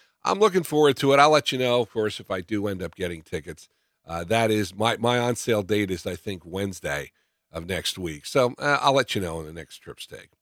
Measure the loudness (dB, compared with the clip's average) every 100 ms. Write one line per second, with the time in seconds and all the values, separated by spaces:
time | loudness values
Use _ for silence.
0 | _ _ -2 2 4 2 0 4 4 4
1 | 4 8 8 6 2 0 2 2 0 -2
2 | -2 -4 -6 -6 -4 -4 -2 -4 -6 -6
3 | -6 -6 -8 -10 -10 -14 -18 _ _ _
4 | -10 -8 -2 2 2 2 0 -2 -2 0
5 | 0 2 0 -2 0 0 0 0 0 -2
6 | -6 -8 -8 -10 -8 -6 -6 -6 -6 -6
7 | -8 _ _ _ _ -12 -6 -6 -4 -6
8 | -8 -8 -4 0 0 0 -2 0 2 2
9 | 0 -2 -4 -6 -10 -12 -16 -18 -18 -18
10 | -16 -16 -20 _